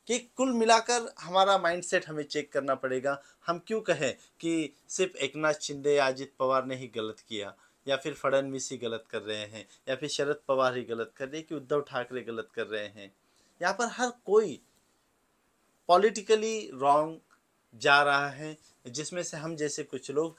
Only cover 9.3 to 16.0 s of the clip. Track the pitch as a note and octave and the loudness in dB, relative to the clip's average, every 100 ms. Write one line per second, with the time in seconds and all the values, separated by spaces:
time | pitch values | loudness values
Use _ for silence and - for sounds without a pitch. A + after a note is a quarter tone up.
9.3 | G#2+ G#2 G#2+ G2+ - - C3 D3 - C#3+ | -6 -8 -12 -18 -14 -6 -6 -4 -2 -2
10.3 | D3 - C3 B2+ B2 A2+ A2+ A2+ - C3+ | -2 0 2 2 0 -4 -6 -6 -8 -10
11.3 | D3+ D#3+ D#3 C3 D3 C#3 C3+ A#2+ B2+ A2 | -10 -10 -10 -2 -2 -2 -6 -4 -6 -6
12.3 | A2+ G#2+ - G#2 G#2+ G#2 G#2+ G2 _ _ | -8 -8 -8 -6 -6 -8 -12 -20 _ _
13.3 | _ _ _ F3 G3 A#3+ F#3+ B3 A#3+ - | _ _ _ -2 0 -4 -2 -4 -4 2
14.3 | G#3 G#3 A#2+ _ _ _ _ _ _ _ | 4 4 -4 _ _ _ _ _ _ _
15.3 | _ _ _ _ _ - F3+ | _ _ _ _ _ 4 6